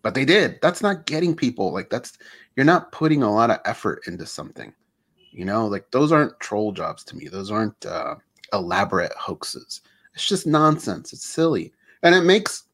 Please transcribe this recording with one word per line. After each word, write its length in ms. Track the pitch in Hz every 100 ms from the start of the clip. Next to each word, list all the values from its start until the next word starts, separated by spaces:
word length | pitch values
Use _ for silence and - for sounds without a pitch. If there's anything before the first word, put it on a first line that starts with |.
But 100 | -
they 100 | -
did. 360 | 135 202 143 -
That's 200 | 175 175
not 240 | 202 185 -
getting 280 | 156 175
people. 380 | 160 123 123 92
Like, 180 | 95 92
that's, 260 | 120 - _ - - _
you're 100 | -
not 280 | 143 175 -
putting 320 | - 156 147
a 100 | 113
lot 160 | 107 117
of 80 | -
effort 380 | - 117 104 - -
into 200 | 87 78
something. 460 | - 73 - 53 _ _ _ _ _ _
You 140 | - 92
know, 200 | 110 110
like, 240 | 101 _
those 220 | 127 151
aren't 260 | 156 147 _
troll 320 | - 104 107
jobs 320 | 87 82 82
to 120 | - -
me. 100 | 76
Those 240 | 95 98
aren't, 340 | 107 107 - -
uh, 280 | - - - _ _ -
elaborate 600 | 202 175 185 - 95 - -
hoaxes. 640 | - 82 - - - - _ _ _
It's 140 | - -
just 180 | 185 160
nonsense. 680 | 151 156 156 - 85 -
It's 120 | - -
silly. 460 | - 165 113 80 _ _ _
And 120 | 170
it 60 | 180
makes 440 | 175 208 202 - _